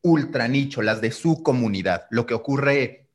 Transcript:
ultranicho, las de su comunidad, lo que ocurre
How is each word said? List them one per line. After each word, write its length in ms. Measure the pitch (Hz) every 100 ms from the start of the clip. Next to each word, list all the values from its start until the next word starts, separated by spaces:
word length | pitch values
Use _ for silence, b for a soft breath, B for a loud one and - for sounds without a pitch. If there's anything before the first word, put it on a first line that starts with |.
ultranicho, 760 | 175 160 120 131 117 135 139 123
las 180 | 107 110
de 120 | 113
su 320 | - 170 160
comunidad, 640 | 160 127 117 95 90 87 -
lo 160 | 113 117
que 80 |
ocurre 720 | 113 - 139 139 143 123 - _